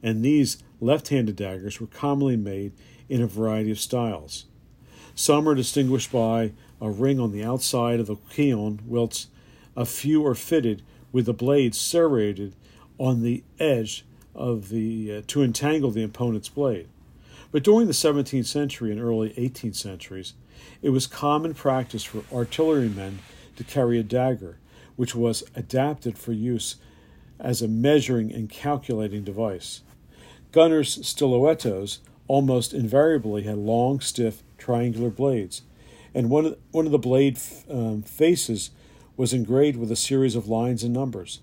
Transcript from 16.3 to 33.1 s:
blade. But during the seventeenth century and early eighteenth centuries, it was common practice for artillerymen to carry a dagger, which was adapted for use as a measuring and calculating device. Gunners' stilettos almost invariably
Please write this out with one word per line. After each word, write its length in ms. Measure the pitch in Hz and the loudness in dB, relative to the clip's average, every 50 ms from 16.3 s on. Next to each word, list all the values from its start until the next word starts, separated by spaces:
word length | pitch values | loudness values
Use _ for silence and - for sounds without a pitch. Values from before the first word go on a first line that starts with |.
| 113 107 - - | -2 -2 -6 -8
blade. 400 | - 143 143 131 113 90 82 - _ - - - - - - - - - - - | -4 -2 0 0 0 -2 -8 -14 _ -20 -20 -20 -20 -20 -20 -20 -20 -20 -18 -4
But 140 | - 151 139 | -2 2 6
during 220 | 208 208 226 233 | 6 6 6 6
the 60 | 202 | 4
seventeenth 540 | 139 - - 156 147 143 139 - - 131 117 | 2 2 2 2 2 2 0 0 -2 -2 -2
century 440 | - - 147 147 139 - - 120 110 | 0 -2 -2 -2 -2 -4 -6 -6 -4
and 80 | 104 107 | -4 -2
early 360 | 120 117 113 110 110 110 - | -2 0 0 0 0 -2 -4
eighteenth 400 | - 120 127 127 - - 113 95 | -4 -4 -4 -4 -6 -8 -8 -6
centuries, 560 | - - 101 95 85 - - 95 95 92 - - - - _ - - - - - - | -6 -10 -10 -12 -12 -14 -14 -14 -12 -12 -14 -16 -18 -20 _ -20 -20 -20 -20 -20 -2
it 80 | - 143 | 0 2
was 180 | 131 131 131 | 2 2 0
common 460 | - - - 147 147 147 151 160 165 | -2 -6 -2 0 2 2 2 0 -2
practice 500 | 151 - - 143 131 131 120 - - 110 | -6 0 0 2 2 2 -2 -4 -8 -10
for 220 | - - - 110 104 - 139 | -10 -8 -10 -12 -10 -6 -4
artillerymen 840 | 123 120 117 - - 160 160 156 143 123 113 104 101 98 95 98 95 - - - - - - - | -4 -4 -4 0 0 2 4 4 4 2 0 -2 -4 -8 -10 -10 -14 -16 -20 -20 -20 -20 -20 -16
to 80 | - 117 | -16 -14
carry 340 | - - 143 127 120 120 117 | -4 0 0 2 2 2 0
a 40 | |
dagger, 540 | 110 104 123 127 127 131 127 - 98 87 85 - _ - - - - - - | 0 0 -2 0 0 0 -2 -4 -6 -16 -18 -20 _ -20 -20 -20 -20 -20 -4
which 180 | - 127 120 - | -4 -4 -4 -2
was 300 | 120 117 117 110 - - - - | 0 0 0 0 -2 -8 -10 -12
adapted 640 | - 107 - - 131 135 147 151 - - 123 101 | -12 -10 -2 0 0 0 0 -2 -4 -6 -8 -8
for 160 | - - 120 | -8 -6 -6
use 440 | 117 107 110 123 120 113 - - - - - - - - - _ - - - - - - | -4 -4 -2 -2 -2 -4 -4 -8 -10 -12 -18 -20 -20 -20 -20 _ -20 -20 -20 -20 -20 -10
as 220 | - 123 123 - | -4 -4 -2 -2
a 80 | 120 110 | -2 -2
measuring 640 | 110 113 120 139 151 151 131 - 127 117 110 110 | 0 2 4 6 6 6 4 4 0 0 0 -2
and 160 | - 113 110 104 | -4 -8 -10 -10
calculating 720 | - - - 143 147 139 139 - 120 107 107 104 101 104 | -10 -8 -4 -4 -4 -4 -2 -4 -4 -2 -2 -4 -6 -8
device. 600 | 101 101 95 104 113 107 95 87 - - - - - - - - - - - - - - - - - - | -8 -8 -4 -4 -4 -4 -4 -8 -10 -14 -16 -16 -18 -20 -20 -20 -20 -20 -20 -20 -20 -20 -20 -20 -20 2
Gunners' 560 | - 160 160 165 160 156 143 - - - 135 | 6 6 8 8 6 4 2 0 -4 -6 -6
stilettos 920 | - - - 147 135 123 120 131 151 160 156 - - 98 92 101 101 - - - - - _ - | -8 -2 0 2 2 4 4 4 4 4 2 0 -4 -2 -2 -6 -8 -10 -12 -14 -20 -20 _ -4
almost 460 | - 139 139 139 131 127 123 113 - | 0 2 2 4 4 2 2 0 -2
invariably 720 | - 139 120 107 110 139 151 160 | -4 -2 -2 2 4 6 6 6